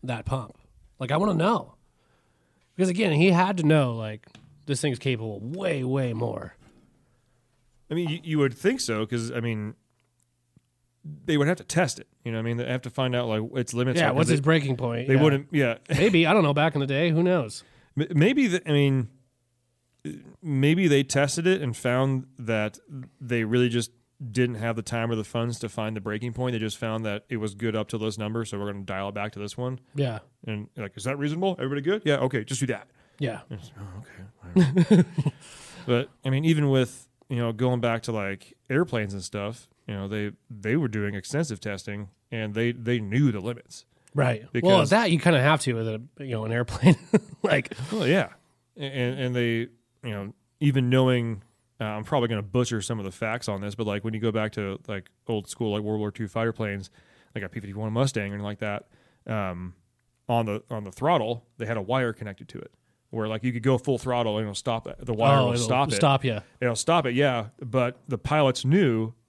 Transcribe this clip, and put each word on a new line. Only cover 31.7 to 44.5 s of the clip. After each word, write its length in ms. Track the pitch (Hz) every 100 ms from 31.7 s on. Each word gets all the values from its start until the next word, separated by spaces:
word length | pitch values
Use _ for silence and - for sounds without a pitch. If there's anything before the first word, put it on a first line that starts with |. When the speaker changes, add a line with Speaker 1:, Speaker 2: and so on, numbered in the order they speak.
| 143
Speaker 2:
good? 220 | 143 208
Yeah, 120 | 156 139
okay, 260 | 127 131
just 160 | 110 131
do 60 | 131
that." 200 | 107 - _ _ _
Speaker 1:
Yeah. 220 | 143 - -
Speaker 2:
It's, 200 | 107 80 -
"Oh, 220 | 101 92
okay, 840 | 120 - 98 _ 87 120 160 165
whatever." 200 | 165 196 175
Speaker 1:
<laughs> 220 | - 147 - - - - -
Speaker 2:
But, 260 | - 120 131 _
I 60 | 135
mean, 140 | 131
even 260 | 160 156 147
with, 380 | 135 123 - - _ _
you 80 | 127
know, 140 | 117
going 280 | 110 127 123
back 220 | 117 117
to, 80 | -
like, 420 | 110 98 98 - _ _
airplanes 440 | 135 170 120 104
and 80 | 101
stuff, 460 | 90 104 101 117 - _ -
you 60 |
know, 120 | 101 98
they, 240 | 107 104 - _
they 280 | 110 104 135
were 100 | 139
doing 280 | 107 101 98
extensive 420 | - 143 160 104
testing, 480 | 110 98 - 101 104 _ _
and 240 | 117 107
they, 160 | 104 120
they 300 | 120 117 120
knew 320 | 104 113 143
the 80 | 104
limits. 440 | 95 120 - - _ _ _
Speaker 1:
Right. 280 | 143 135 113
Well, 80 | -